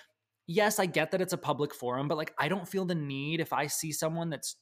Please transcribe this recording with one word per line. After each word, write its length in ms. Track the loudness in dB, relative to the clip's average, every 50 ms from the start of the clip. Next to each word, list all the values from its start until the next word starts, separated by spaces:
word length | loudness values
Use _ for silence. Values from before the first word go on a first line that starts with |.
| -20 _ _ _ _ _ _ _ _
yes, 320 | -2 2 4 4 4 4 2
I 80 | 2
get 260 | 2 2 2 2 2
that 80 | 2 0
it's 120 | 0 0 -2
a 40 | 0
public 360 | 0 0 2 2 0 -2 -2
forum, 340 | -4 -4 -2 0 0 0 0
but, 100 | 0 0
like, 160 | -2 -4 -2 0
I 100 | 0 2
don't 200 | 0 -2 -2 -2
feel 160 | -2 -2 0
the 100 | 0 0
need 460 | 0 -2 -2 -4 -4 -2 -2 -2 -2
if 120 | 0 0
I 140 | 0 0 0 0
see 240 | -2 -2 -2 -4
someone 380 | -2 -2 -2 0 0 -2 -2 -2
that's 260 | -4 -4 -6 -8 -10 -8